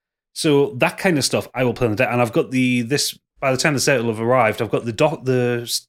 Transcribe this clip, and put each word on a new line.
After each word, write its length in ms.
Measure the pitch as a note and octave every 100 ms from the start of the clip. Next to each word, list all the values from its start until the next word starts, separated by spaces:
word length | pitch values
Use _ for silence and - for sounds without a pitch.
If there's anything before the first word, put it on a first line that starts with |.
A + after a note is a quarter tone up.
| _ _ _
So 400 | - D#3+ C#3+ C#3+ B2
that 220 | E3 -
kind 180 | G3 D#3
of 80 |
stuff 240 | - A#2 -
I 100 | B2
will 80 | B2+
play 140 | A2+ A#2+
on 60 |
the 40 | G#2
deck. 140 | A#2+
And 80 | A#2+
I've 140 | A#2+
got 160 | E3+ C#3
the, 320 | B2+ B2+ B2
this, 360 | A#2 C#3+ - - _ -
by 100 | C3+
the 60 | B2+
time 160 | E3
the 80 | C3+
set 180 | D3+ C3+
will 80 | A#2
have 100 | A2
arrived, 400 | A#2 B2+ A2 G#2
I've 100 | A2
got 140 | A#2
the 80 | A2+
dock, 320 | G#2+ D3+ D#3
the 360 | B2+ B2+ B2 A#2+
s-, 260 | A#2 -